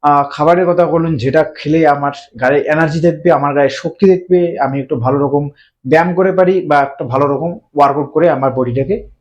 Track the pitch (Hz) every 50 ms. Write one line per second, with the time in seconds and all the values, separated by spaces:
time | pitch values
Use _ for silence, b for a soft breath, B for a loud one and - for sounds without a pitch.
0 | - 147 147 143 143 143 - - 151 156 175 175 185 170 175 160 175 160 156 170
1 | 165 165 160 127 107 135 131 156 156 151 156 - - 147 151 165 160 151 143 143
2 | 143 143 143 - - _ _ 120 - - 139 147 - - 151 156 160 156 147 165
3 | 156 175 165 - - 180 165 143 139 143 143 143 143 135 135 - - 170 - _
4 | - 190 185 180 180 - 180 180 175 170 170 - 139 135 135 139 131 - 156 127
5 | 113 127 135 143 139 139 139 143 147 143 b b b b b _ _ 131 151 156
6 | 165 180 175 170 185 190 185 185 185 180 190 185 170 147 147 143 139 139 - -
7 | - 123 120 131 143 143 143 135 156 170 170 160 _ _ _ 143 143 139 139 143
8 | 147 - - 156 160 175 151 135 135 135 123 127 127 123 120 131 135 156 196 233
9 | - - - _